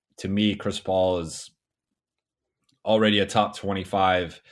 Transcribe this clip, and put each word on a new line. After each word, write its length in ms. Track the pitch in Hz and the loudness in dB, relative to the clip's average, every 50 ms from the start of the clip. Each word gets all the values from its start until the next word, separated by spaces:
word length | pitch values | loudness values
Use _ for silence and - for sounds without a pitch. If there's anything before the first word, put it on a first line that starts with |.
| _ _ _ - | _ _ _ -10
to 100 | - 95 | -6 -4
me, 260 | 98 104 107 104 95 | 0 0 0 0 0
Chris 260 | - - 104 92 - | -2 -4 -6 -6 -6
Paul 380 | - 92 95 92 92 92 92 87 | -4 -2 0 2 2 2 0 -2
is 320 | 82 78 73 - - - _ _ _ _ _ _ _ _ _ _ _ _ _ _ _ _ _ _ _ _ _ _ _ _ _ _ - | -4 -8 -10 -14 -16 -18 _ _ _ _ _ _ _ _ _ _ _ _ _ _ _ _ _ _ _ _ _ _ _ _ _ _ 0
already 340 | 104 110 110 110 107 104 101 | 2 4 4 4 4 4 2
a 80 | 95 | 2
top 300 | 92 - 110 104 - - | 2 2 2 0 0 -2
twenty-five, 840 | - - 98 98 95 92 - 104 98 95 92 92 90 87 82 - - _ _ | -6 -6 -6 -4 -6 -4 -2 0 2 2 2 2 2 0 -4 -10 -16 _ _